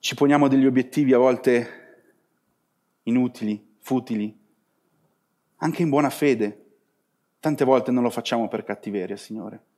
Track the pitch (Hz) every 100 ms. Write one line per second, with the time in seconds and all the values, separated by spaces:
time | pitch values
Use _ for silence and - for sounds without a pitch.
0 | - 131 143 147 139 135 135 127 127 -
1 | 139 127 127 123 - 120 117 - - -
2 | _ _ _ _ _ _ _ _ _ _
3 | - 123 123 123 107 104 _ _ - 131
4 | 120 110 107 - _ _ _ _ _ _
5 | _ _ _ _ _ _ 156 160 170 139
6 | 143 - 147 117 104 - _ _ _ _
7 | _ _ _ _ 156 147 131 131 123 123
8 | 120 120 - 117 113 110 - 104 - 101
9 | 127 101 - 113 95 117 _